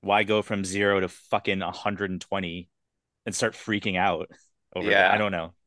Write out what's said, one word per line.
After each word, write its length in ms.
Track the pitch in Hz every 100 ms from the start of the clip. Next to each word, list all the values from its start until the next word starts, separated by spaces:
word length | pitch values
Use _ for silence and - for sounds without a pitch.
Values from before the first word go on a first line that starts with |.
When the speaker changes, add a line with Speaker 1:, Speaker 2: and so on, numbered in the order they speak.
Speaker 1:
Why 220 | 98 101
go 180 | 104 107
from 240 | 101 104 95
zero 340 | 98 101 98
to 80 | 92
fucking 520 | - - 104 - 98
a 100 | 87
hundred 400 | - 104 98 98
and 100 | 92
twenty 480 | - 98 90 85 87 _ _ _ _ _ -
and 100 | 104
start 180 | 113 -
freaking 420 | - 104 104 92
out 320 | 98 82 80 - _ _ _ 90
over 160 | 104
Speaker 2:
Yeah. 20 |
Speaker 1:
that? 200 | 101 92
I 60 | 104
don't 120 | 104
know. 220 | 92 82 -